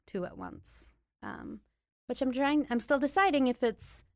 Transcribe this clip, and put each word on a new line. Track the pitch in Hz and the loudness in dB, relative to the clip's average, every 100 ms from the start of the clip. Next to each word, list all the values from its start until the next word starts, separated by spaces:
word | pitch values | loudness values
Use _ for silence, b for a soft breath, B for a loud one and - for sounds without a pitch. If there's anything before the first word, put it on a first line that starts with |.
| - | -10
two | 196 180 | -8 -8
at | - | -10
once, | 185 - - - - - _ _ | -14 -8 -4 -4 -6 -12 _ _
um, | - - - 214 _ _ _ _ - | -14 -12 -14 -16 _ _ _ _ -10
which | 247 | -4
I'm | 262 | -2
trying, | 247 277 294 - | 0 2 2 0
I'm | 240 | 0
still | - 247 | 2 4
deciding | 285 381 392 285 254 | 4 4 4 4 2
if | 240 | 0
it's, | 233 - - - - | -2 2 2 2 -2